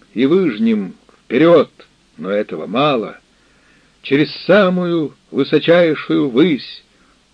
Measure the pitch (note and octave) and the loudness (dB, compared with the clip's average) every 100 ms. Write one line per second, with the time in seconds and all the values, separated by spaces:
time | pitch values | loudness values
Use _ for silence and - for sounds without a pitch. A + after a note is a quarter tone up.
0 | _ G2 C3+ F3 F3+ G#2+ A2+ A2 F#2+ - | _ -2 0 2 0 -2 -2 -2 -4 -12
1 | _ _ - A#2+ D#3+ E3 - _ - _ | _ _ -4 2 4 4 2 _ -20 _
2 | _ - F#2 G#2 G#2 E2 D2+ G#2 D3 C3+ | _ -14 -6 -6 -6 -8 -8 -2 -2 -2
3 | G2+ - _ _ _ _ _ _ _ _ | -6 -12 _ _ _ _ _ _ _ _
4 | - C#3 D3 - - F#3+ F#3+ F3+ F3 E3+ | -2 0 0 -4 0 2 2 0 -2 -2
5 | C#3+ - _ - C#3 D#3 C#3+ E3+ E3+ D3 | -4 -10 _ -4 0 0 2 4 4 0
6 | - D#3+ D3+ A#2 F3+ C3+ - - _ _ | -2 -2 0 2 2 0 -6 -20 _ _
7 | _ _ _ | _ _ _